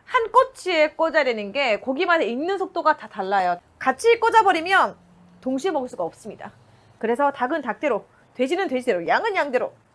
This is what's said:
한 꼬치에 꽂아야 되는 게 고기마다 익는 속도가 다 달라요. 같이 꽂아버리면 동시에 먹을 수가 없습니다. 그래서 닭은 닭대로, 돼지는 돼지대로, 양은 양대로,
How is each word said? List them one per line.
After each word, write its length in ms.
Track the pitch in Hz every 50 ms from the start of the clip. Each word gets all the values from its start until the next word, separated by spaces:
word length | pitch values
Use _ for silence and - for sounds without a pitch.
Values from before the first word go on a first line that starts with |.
| _
한 260 | - - 508 453 415
꼬치에 600 | - 480 508 523 - - - 370 370 320 302 302
꽂아야 320 | 302 - 320 330 277 320 285
되는 280 | 254 233 220 208 202
게 280 | 196 277 285 254 214 -
고기마다 440 | - - 269 269 370 349 349 330 294
익는 340 | 196 233 247 294 349 392 370
속도가 380 | 370 - - 349 311 311 302 -
다 100 | - 220
달라요. 520 | - 214 190 190 202 196 185 180 175 175 - _ _ -
같이 400 | - 269 254 254 - 453 466 453
꽂아버리면 760 | 440 453 453 453 427 392 359 339 320 349 392 370 294 214 - - _ _ _ _ - - _ _
동시에 300 | - 254 262 269 - 381
먹을 180 | 339 294 254 254
수가 140 | - - 180
없습니다. 480 | 160 - - - 214 185 - - - - _ _ _ _ _ _ _ _ _
그래서 320 | - 220 233 240 285 277
닭은 320 | 277 - 247 254 302 320 262
닭대로, 420 | 247 208 - - 294 233 196 190 - _ _ _ _ _
돼지는 320 | - 254 269 320 359 392 349
돼지대로, 400 | 254 254 247 254 208 175 170 156
양은 280 | 180 233 359 466 392
양대로, 380 | 370 311 285 233 240 220 - - _ _ _ _